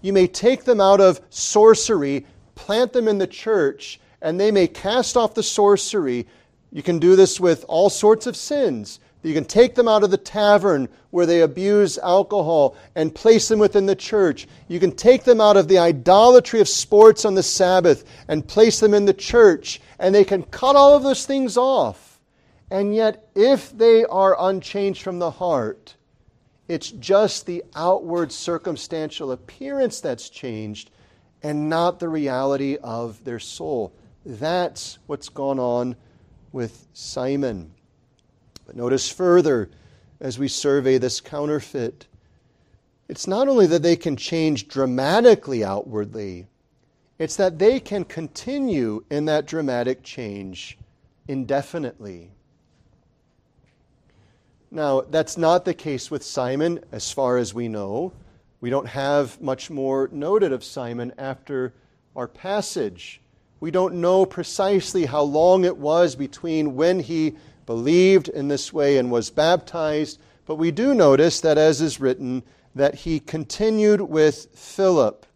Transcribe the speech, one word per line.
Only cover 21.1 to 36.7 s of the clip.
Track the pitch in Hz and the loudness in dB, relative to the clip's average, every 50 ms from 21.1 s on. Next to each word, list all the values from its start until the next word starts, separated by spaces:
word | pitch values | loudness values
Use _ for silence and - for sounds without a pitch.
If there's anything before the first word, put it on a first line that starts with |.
| 262 - - | -4 -4 -4
things | - 269 269 262 240 185 | -4 -4 -2 -2 -2 0
off. | 240 254 269 269 226 147 110 90 - _ _ _ _ _ _ _ _ _ _ _ _ _ - | 0 0 0 0 0 -2 -2 -4 -10 _ _ _ _ _ _ _ _ _ _ _ _ _ -8
And | - 190 202 208 208 | -6 -4 -4 -2 -2
yet, | 220 226 214 214 - _ _ _ | 0 0 -2 -2 -4 _ _ _
if | 196 214 254 277 - - - - | 2 2 4 2 0 -2 -14 -4
they | 214 226 233 226 226 226 | 2 4 6 6 6 4
are | - - 190 196 190 185 - | 2 0 2 2 2 2 2
unchanged | 175 185 190 185 - - - 202 196 196 185 - - | 0 -2 -2 -4 -8 -8 -6 -4 -4 -4 -4 -6 -10
from | 196 180 175 | -12 -8 -6
the | 175 165 | -6 -6
heart, | - - 180 180 160 131 113 107 - _ _ - _ _ _ _ _ _ _ _ _ _ _ _ _ _ _ | -6 -6 -4 -2 -2 -2 -2 -6 -8 _ _ -20 _ _ _ _ _ _ _ _ _ _ _ _ _ _ _
it's | - 170 156 - - | -10 -10 -10 -10 -14
just | 240 170 120 - 196 202 214 196 - - - | -18 -16 -4 0 2 2 2 0 -2 -8 -12
the | - 175 170 - _ _ | -12 -12 -12 -12 _ _
outward | 156 160 180 185 - 165 165 170 175 170 139 | -4 -2 -2 -2 -2 -2 -6 -6 -6 -6 -6
circumstantial | - - - - 170 160 - 190 156 139 - - 170 160 156 147 - - 160 135 | -8 -12 -8 -6 -8 -6 -6 -8 -10 -10 -12 -12 -10 -10 -10 -10 -10 -12 -10 -10
appearance | 127 - _ - - _ 262 277 277 277 262 220 - - | -10 -12 _ -20 -20 _ -14 -10 -4 -4 -4 -4 -4 -8
that's | - 156 120 113 - - | -8 -8 -8 -8 -12 -20
changed | _ - - 127 113 110 110 104 104 104 - _ _ _ _ _ _ _ _ _ _ _ - | _ -16 -14 -12 -12 -10 -12 -12 -14 -16 -18 _ _ _ _ _ _ _ _ _ _ _ -10
and | 151 147 151 151 151 | -8 -6 -6 -4 -4
not | 160 165 170 180 175 175 | -2 0 0 -2 -2 -4
the | 175 165 | -8 -8
reality | 160 156 147 139 127 127 135 139 139 135 139 139 139 151 | -6 -6 -4 -4 -4 -4 -2 -4 -4 -4 -4 -6 -8 -8
of | - 120 113 117 120 117 104 _ _ | -10 -12 -10 -10 -10 -12 -14 _ _
their | 127 120 113 | -14 -14 -12
soul. | - - - - 170 156 147 120 104 90 _ _ _ _ _ _ _ | -14 -16 -16 -14 -10 -8 -6 -6 -8 -8 _ _ _ _ _ _ _
That's | 160 123 104 135 156 175 180 180 165 - - - - - _ _ | -20 -14 -10 -8 -6 -4 -4 -6 -6 -10 -14 -18 -18 -20 _ _
what's | - 147 139 - - | -14 -14 -14 -14 -18
gone | _ 147 139 139 135 131 | _ -8 -6 -6 -4 -4
on | 127 123 120 120 123 127 120 _ _ _ _ _ _ _ _ _ _ _ | -2 -2 -2 -4 -4 -6 -10 _ _ _ _ _ _ _ _ _ _ _
with | - 131 120 113 | -12 -10 -10 -10